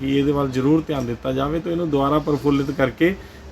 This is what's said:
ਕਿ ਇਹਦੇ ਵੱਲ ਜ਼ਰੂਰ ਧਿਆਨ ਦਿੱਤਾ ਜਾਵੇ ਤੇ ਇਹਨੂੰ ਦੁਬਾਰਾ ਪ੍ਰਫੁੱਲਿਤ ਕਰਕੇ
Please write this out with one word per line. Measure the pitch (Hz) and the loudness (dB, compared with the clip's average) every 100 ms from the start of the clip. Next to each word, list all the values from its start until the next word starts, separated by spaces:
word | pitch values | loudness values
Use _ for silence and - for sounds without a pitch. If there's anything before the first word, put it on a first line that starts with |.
ਕਿ | 135 139 | 0 2
ਇਹਦੇ | 139 | 2
ਵੱਲ | 143 139 | 2 0
ਜ਼ਰੂਰ | 131 131 160 156 | 0 2 2 2
ਧਿਆਨ | 143 120 | -4 -4
ਦਿੱਤਾ | 117 131 | -4 -4
ਜਾਵੇ | 131 139 160 | -2 -2 -2
ਤੇ | 170 | -4
ਇਹਨੂੰ | 170 170 | -4 0
ਦੁਬਾਰਾ | 143 139 151 | 2 2 2
ਪ੍ਰਫੁੱਲਿਤ | 151 143 143 139 139 | 0 0 2 0 0
ਕਰਕੇ | 139 131 - 165 196 - - - | 0 -2 2 0 0 -8 -18 -4